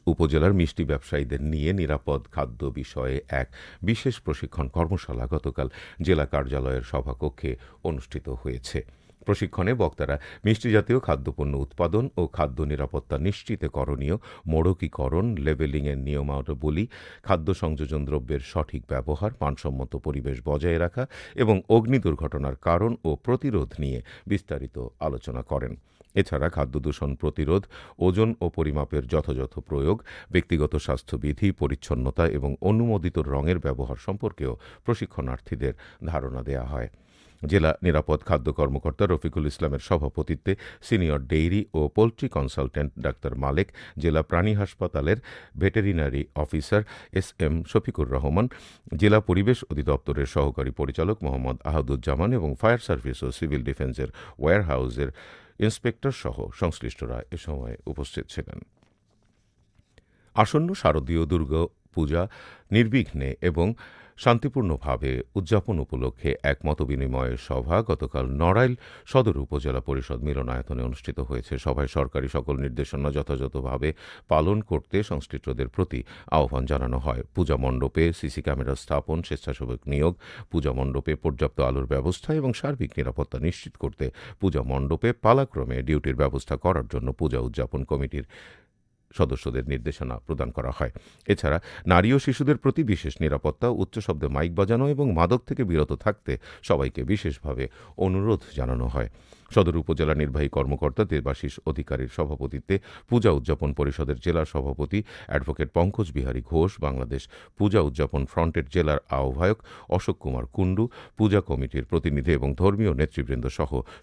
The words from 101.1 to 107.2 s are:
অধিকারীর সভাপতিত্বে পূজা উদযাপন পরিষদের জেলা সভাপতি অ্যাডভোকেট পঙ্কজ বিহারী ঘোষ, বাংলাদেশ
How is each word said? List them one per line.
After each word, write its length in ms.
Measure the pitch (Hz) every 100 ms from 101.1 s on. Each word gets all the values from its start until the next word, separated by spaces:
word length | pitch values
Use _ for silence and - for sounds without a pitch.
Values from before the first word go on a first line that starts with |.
| 73 64 69 73 - 78
অধিকারীর 420 | 69 67 65 64
সভাপতিত্বে 720 | - 73 73 69 67 - 98 - - -
পূজা 220 | 120 104
উদযাপন 420 | 71 62 71 69
পরিষদের 460 | 69 71 - 67 65
জেলা 260 | 92 82
সভাপতি 580 | 76 73 67 69 73 101 107 - -
অ্যাডভোকেট 440 | 71 71 78 73
পঙ্কজ 380 | 85 92 - 87
বিহারী 300 | 69 64 62
ঘোষ, 360 | - 82 92 -
বাংলাদেশ 480 | 73 64 60 67